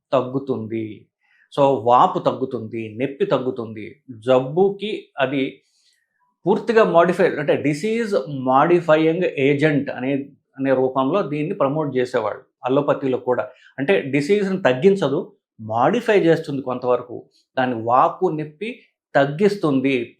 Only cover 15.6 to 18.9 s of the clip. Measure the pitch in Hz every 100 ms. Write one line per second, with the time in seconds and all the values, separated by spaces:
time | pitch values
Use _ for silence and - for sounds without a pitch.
15.6 | 110 110 135 226 - 202 165 156 - 139
16.6 | 131 123 123 120 120 110 - _ _ -
17.6 | 127 117 113 127 165 - 185 156 151 -
18.6 | 220 262 _